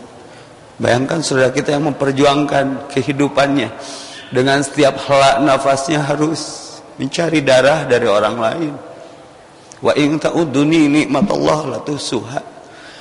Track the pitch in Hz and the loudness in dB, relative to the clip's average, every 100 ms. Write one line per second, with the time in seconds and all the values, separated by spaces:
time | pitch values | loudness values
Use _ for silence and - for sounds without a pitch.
0 | - - - - - - - - 117 120 | -16 -20 -20 -20 -20 -20 -20 -4 0 0
1 | 135 165 143 135 131 135 143 143 156 135 | 0 -2 0 2 2 0 -2 -2 -2 -2
2 | 139 139 143 139 147 139 135 131 - - | -2 2 2 2 0 0 0 -4 -6 -4
3 | 131 139 143 131 143 139 110 - - - | -2 0 0 2 2 0 -2 -8 -14 -16
4 | - - - 123 131 139 143 - 139 135 | -16 -18 -6 0 2 2 0 2 2 2
5 | - 139 139 139 147 135 139 135 - 151 | 2 4 4 4 2 2 2 0 0 -2
6 | 147 147 151 156 - - - - - - | -2 0 0 -2 -8 -12 -16 -20 -20 -8
7 | 135 - 165 165 135 131 131 156 143 120 | -6 -2 0 0 4 4 4 2 2 0
8 | 113 101 107 117 113 165 156 139 - - | 2 2 2 0 -2 -2 -6 -8 -16 -20
9 | - - - - - - - - 120 113 | -20 -20 -20 -20 -20 -20 -20 -6 0 2
10 | 147 156 151 156 165 131 147 165 147 147 | 2 0 -2 -2 0 0 2 4 4 2
11 | 113 139 - 147 147 156 147 113 - 147 | 2 0 0 0 0 0 -2 -8 -6 -8
12 | - 123 107 143 - - - - - - | -4 -6 -6 -10 -10 -18 -20 -20 -20 -20